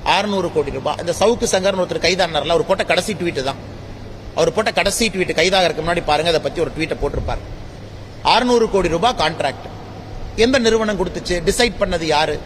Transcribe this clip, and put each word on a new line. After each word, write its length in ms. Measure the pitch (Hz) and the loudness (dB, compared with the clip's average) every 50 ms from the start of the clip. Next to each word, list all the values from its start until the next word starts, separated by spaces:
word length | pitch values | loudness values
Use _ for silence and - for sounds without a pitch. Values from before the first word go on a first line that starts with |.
| - | 2
அறுநூறு 480 | 151 160 185 202 208 202 196 175 165 | 2 2 2 2 0 -2 -2 -2 0
கோடி 180 | - 156 143 139 | 0 -2 -2 -2
ரூபாய். 260 | 131 135 - 147 147 - | -4 -4 -4 -4 -4 -4
இந்த 140 | 156 170 160 - | -4 -4 0 2
சவுக்கு 240 | 190 214 240 226 233 - | 2 2 2 2 0 0
சங்கர்னு 280 | - 190 185 196 196 190 | 0 2 2 0 0 0
ஒருத்தர் 220 | 180 156 165 160 | -2 -2 -2 0
கைதானார்ல, 480 | - 165 185 180 185 165 160 147 139 156 | 0 0 2 2 0 0 0 -2 0 2
அவர் 180 | 170 165 151 | 2 2 4
போட்ட 180 | - 190 185 - | 2 0 0 2
கடைசி 300 | - 165 180 180 - 208 | 0 0 0 0 -2 -4
ட்வீட் 280 | - 180 170 - 143 | -2 -2 -2 -2 -2
தான். 120 | 127 135 135 - - - - - - - - - - - - - - - - | -4 -4 -6 -6 -12 -16 -16 -16 -14 -14 -14 -14 -14 -14 -14 -14 -14 -6 0
அவர் 180 | - 160 165 | 2 2 2
போட்ட 200 | - 208 220 220 | 2 2 0 2
கடைசி 360 | - 185 175 196 190 - 226 220 | 0 2 0 0 2 2 0 0
ட்வீட், 40 | |
கைதாகிறதுக்கு 720 | - 190 180 151 156 156 165 185 190 190 180 165 151 156 156 | 2 0 -2 0 2 2 2 4 4 4 4 2 0 0 -2
முன்னாடி 160 | 170 175 170 - | 0 0 0 2
பாருங்க, 260 | 147 151 147 160 170 | 2 2 2 4 2
அதை 100 | 165 151 | 2 2
பத்தி 200 | 139 139 - - | 0 -2 -2 -2
ஒரு 100 | 156 139 - 147 | -2 -2 -2 -4
ட்வீட்டை 180 | 160 151 147 107 | -4 -4 -2 -2
போட்டிருப்பார். 360 | 139 143 143 139 - 127 123 123 - - - - - - - - - - - - - - - - | -2 -2 -2 -2 -4 -4 -4 -6 -8 -12 -14 -12 -14 -14 -14 -16 -16 -16 -16 -16 -16 -16 -16 0
அறுநூறு 480 | - 147 175 226 247 247 247 233 226 214 | 2 4 4 4 4 4 4 4 4 2
கோடி 180 | 196 196 180 165 | 2 0 2 2
ரூபாய் 260 | 160 170 185 240 254 - | 0 2 2 0 2 2
கான்ட்ராக்ட். 520 | 156 156 160 - 156 139 127 - - - - - - - - - - - - - - - - | 0 -2 0 -2 -2 -4 -4 -6 -12 -14 -14 -14 -14 -14 -14 -14 -14 -12 -10 -10 -10 -8 2
எந்த 220 | - 220 247 262 262 | 2 4 4 4 4
நிறுவனம் 480 | 233 226 220 220 220 214 208 175 185 | 4 4 4 4 2 0 0 0 -2
கொடுத்துச்சு? 360 | 175 - 175 - - 175 175 160 | -2 -4 -6 -4 -2 -2 0 0
டிசைட் 260 | 190 196 - 240 240 190 - | 0 2 2 2 2 2 0
பண்ணது 220 | 202 185 180 170 | -2 0 0 -2
யாரு? 380 | 165 156 151 147 156 156 151 - - | 0 2 2 2 2 2 -2 -6 -8